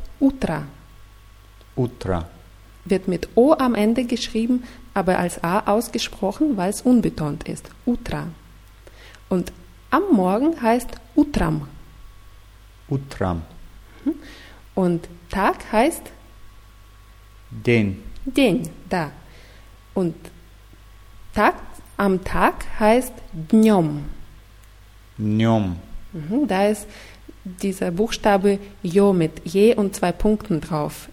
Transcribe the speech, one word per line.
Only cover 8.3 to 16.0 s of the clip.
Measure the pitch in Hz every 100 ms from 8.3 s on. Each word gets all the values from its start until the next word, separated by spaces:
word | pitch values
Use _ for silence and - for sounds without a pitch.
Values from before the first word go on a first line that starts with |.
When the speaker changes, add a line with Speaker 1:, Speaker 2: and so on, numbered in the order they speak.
| 160 - - - - - - - - -
Speaker 1:
Und | 185 180 - - - -
am | 277 392
Morgen | 240 180 208 294 320
heißt | 226 240 247 - -
утром. | - 294 196 165 156 135 - - - - - - - - - - - -
Speaker 2:
Утром. | 139 139 - 92 85 80 - - - - -
Speaker 1:
Mhm. | 277 330 - - - - -
Und | - 180 170 - - -
Tag | 202 214 370 -
heißt? | 214 277 -